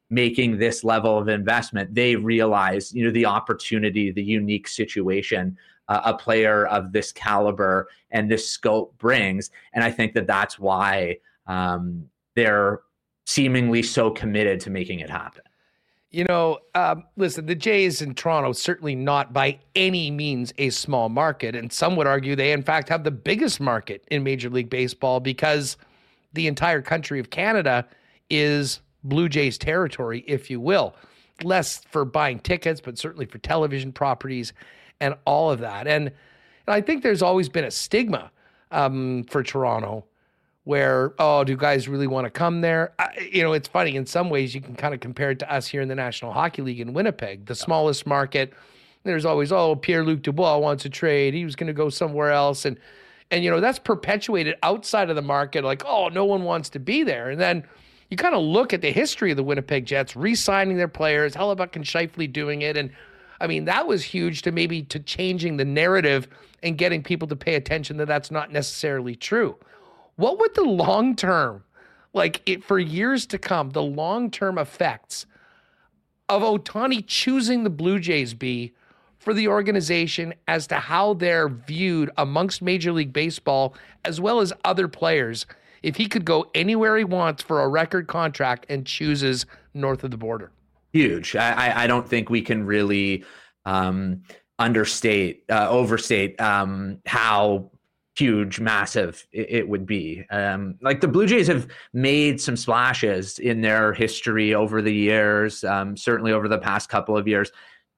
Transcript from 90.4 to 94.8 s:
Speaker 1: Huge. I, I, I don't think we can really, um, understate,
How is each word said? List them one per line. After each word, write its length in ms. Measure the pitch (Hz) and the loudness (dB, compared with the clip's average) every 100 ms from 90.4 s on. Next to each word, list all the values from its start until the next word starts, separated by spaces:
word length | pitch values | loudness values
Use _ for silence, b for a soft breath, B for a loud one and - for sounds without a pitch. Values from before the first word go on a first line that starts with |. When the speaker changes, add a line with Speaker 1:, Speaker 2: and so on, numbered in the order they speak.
| 92 _ _ _ _ | -10 _ _ _ _
Speaker 1:
Huge. 440 | 156 127 85 82 - | 4 4 2 -2 0
I, 340 | 117 120 123 | 2 2 2
I, 140 | 117 | 2
I 40 | 120 | 2
don't 200 | 123 120 | 2 2
think 220 | 117 110 | -2 2
we 140 | 117 | 0
can 240 | 117 113 101 | 0 -2 2
really, 580 | 104 101 101 98 95 B B B _ 98 | 2 2 2 0 -2 B B B _ -2
um, 560 | 95 92 95 95 92 B B _ - | 0 0 0 -2 -4 B B _ -2
understate, 840 | 117 110 | 2 2